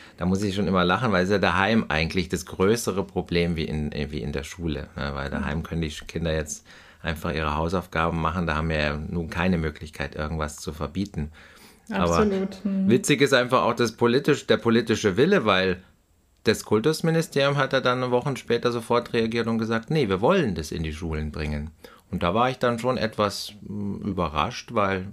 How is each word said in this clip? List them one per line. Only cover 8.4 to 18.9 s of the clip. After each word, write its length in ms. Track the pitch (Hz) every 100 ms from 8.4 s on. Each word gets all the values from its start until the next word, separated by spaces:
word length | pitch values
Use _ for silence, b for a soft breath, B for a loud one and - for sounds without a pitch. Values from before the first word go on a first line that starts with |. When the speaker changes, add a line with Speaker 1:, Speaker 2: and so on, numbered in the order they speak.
| 82
Speaker 1:
Da 80 | 76
haben 140 | 80
wir 80 | 78
ja 200 | 76 76
nun 320 | 76 87 80
keine 280 | 85 90 87
Möglichkeit, 580 | 78 - 78 - 71 -
irgendwas 420 | 78 80 76 -
zu 160 | -
verbieten. 580 | 76 73 90 98 82 76 B B B B B -
Aber 280 | 202 180 170
Speaker 2:
Absolut. 440 | 214 190 196 -
Mhm. 260 | 202 196 190
Speaker 1:
witzig 320 | 123 - 135
ist 120 | 139
einfach 300 | 131 123 123
auch 100 | 92
das 200 | 120 120
politisch-, 540 | - 117 117 - 143 -
der 100 | 110
politische 600 | 117 113 113 110 107 92
Wille, 280 | 147 196 107
weil 320 | 92 92 90 - _ _ _ _ _
das 200 | - 101
Kultusministerium 960 | - 107 139 160 165 165 160 139 139 143
hat 160 | 131
ja 80 | 135
dann 300 | 123 127 127
Wochen 260 | 123 143 123
später 340 | - 120 120
sofort 420 | 117 113